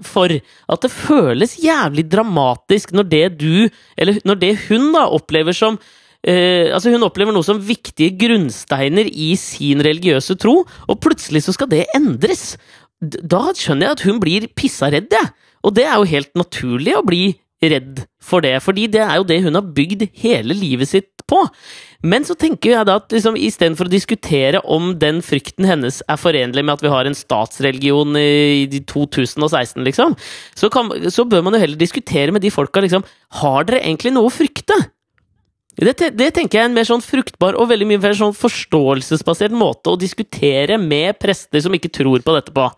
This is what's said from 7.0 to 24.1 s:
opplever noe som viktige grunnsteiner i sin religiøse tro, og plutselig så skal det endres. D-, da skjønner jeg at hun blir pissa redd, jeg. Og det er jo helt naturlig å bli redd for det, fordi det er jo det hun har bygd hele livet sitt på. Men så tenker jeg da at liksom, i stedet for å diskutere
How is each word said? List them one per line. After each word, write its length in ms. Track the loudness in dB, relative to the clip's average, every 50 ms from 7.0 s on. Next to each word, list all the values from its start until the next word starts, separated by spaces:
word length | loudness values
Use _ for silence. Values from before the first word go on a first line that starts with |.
| 2
opplever 260 | 0 0 0 0 0
noe 120 | 2 0 0
som 140 | 0 -2 -2
viktige 560 | -2 -4 -6 -6 -6 -14 -2 0 0 0 2 0
grunnsteiner 880 | 2 2 2 2 0 -2 -4 -10 -6 -6 -2 -2 0 0 2 0 0
i 300 | 0 -4 -6 -2 -2 -2
sin 420 | -2 -4 -8 -10 -4 0 0 2 2
religiøse 560 | 2 2 0 2 0 2 2 2 0 -2 -6
tro, 280 | 0 2 4 4 4 2 0 -8 -12 -4 -4
og 120 | -4 0
plutselig 440 | 0 0 0 0 -4 -2 -2 -2 0
så 80 | 0 -2
skal 140 | -4 -2 0
det 180 | 0 0 0 0 0
endres. 640 | 0 2 2 0 0 0 0 0 -2 -6 -14 -14 -16 _ _ -20 -20 _ _ _ -10
D-, 220 | -10 -10 -10 -10
da 300 | -4 0 0 0 0 -2 -4
skjønner 320 | -4 -2 -2 0 0 2
jeg 60 | 0
at 80 | 0 0
hun 160 | 0 -2 0 0
blir 280 | 0 0 0 -2 -4 -6 -8
pissa 340 | -4 -4 -4 -2 0 -2 0
redd, 180 | 0 -2 0 0 0
jeg. 160 | 0 0 -2 -6 _ _ _ _ _
Og 120 | -2 0 2
det 120 | 2 2
er 80 | 2 2
jo 160 | 2 2 2
helt 240 | 0 -2 -2 _ -4
naturlig 600 | -4 -4 -4 -6 -8 -6 -4 -4 -2 -2 0 0 0
å 80 | 0
bli 300 | 0 0 2 0 0 -2 _ _ _ _ 0
redd 380 | 0 2 2 0 -2 -8 -14 -14 -14 _ _ _
for 220 | -6 0 0 2
det, 140 | 2 2 0 0
fordi 280 | 0 -2 -2 -2 -2 0
det 80 | 2 0
er 140 | 2 2 0 -2
jo 20 | 0
det 120 | 2 0 0 2
hun 100 | 0 0
har 80 | -2
bygd 460 | -2 -2 -2 -2 -2 -2 -2 -4 -4 -6 _ -4
hele 320 | 0 0 0 0 0 -4 -4 -2
livet 300 | -2 -2 -2 -2 -2 0
sitt 180 | 0 -2 -2 _ _ -18 -4 0
på. 80 | 2 2 2 2 _ _ -20 -20 -20 -20 -20 -20 -16 -6
Men 220 | -2 0 0 0 0
så 80 | -2 -4
tenker 380 | -2 0 -2 -2 0 2 2
jeg 140 | 2 4 4 2
da 80 | 2 0
at 140 | -2 -2 -2
liksom, 220 | 0 2 2 0 0
i 80 | -2 -4 0
stedet 240 | 0 0 0 0 -2
for 80 | -2
å 60 | 0
diskutere 640 | 0 0 0 -2